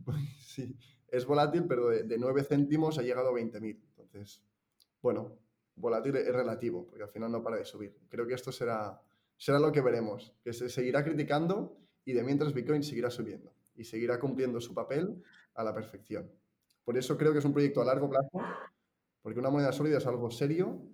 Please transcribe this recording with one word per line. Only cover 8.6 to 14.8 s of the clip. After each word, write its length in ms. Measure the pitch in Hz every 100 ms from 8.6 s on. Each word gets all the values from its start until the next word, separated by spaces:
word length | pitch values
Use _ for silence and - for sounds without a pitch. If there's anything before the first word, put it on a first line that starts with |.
| 120 110 104 98 _ _ _
será 240 | _ - 143
lo 140 | 151
que 80 | 139
veremos, 560 | 127 117 110 101 - _
que 100 | 120
se 160 | 120 123
seguirá 340 | 135 123 135
criticando 760 | 147 151 143 147 170 202 - - _ _
y 80 | -
de 100 | 120
mientras 300 | 123 143 151
Bitcoin 300 | 123 120 151
seguirá 260 | 135 117 120
subiendo 460 | - 107 95 - _ _
y 100 | -
seguirá 360 | 110 113 117 120
cumpliendo 400 | 139 131 127 113
su 140 | -
papel 480 | -